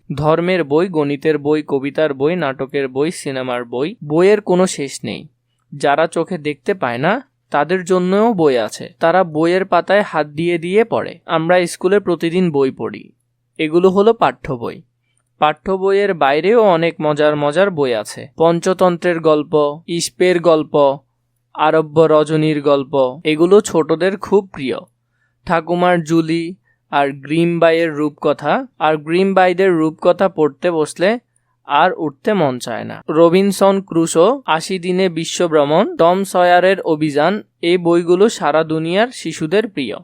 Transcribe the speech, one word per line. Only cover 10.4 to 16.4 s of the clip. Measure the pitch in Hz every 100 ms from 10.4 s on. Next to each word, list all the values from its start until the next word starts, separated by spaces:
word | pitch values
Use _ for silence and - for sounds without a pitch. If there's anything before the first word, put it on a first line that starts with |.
| 170 175
দিয়ে | 170 202
পড়ে। | 226 117 101 - -
আমরা | 165 165 180 175
স্কুলে | - 180 202
প্রতিদিন | 190 165 165 175 180
বই | 143 135
পড়ি। | - 110 101 - _ _ _ _ -
এগুলো | 156 165 185
হলো | 190 208
পাঠ্য | 226 151 - - 127
বই। | 110 - - _ _ _ _ _
পাঠ্য | 151 151 - 190
বইয়ের | 190 196 202
বাইরেও | 170 139 147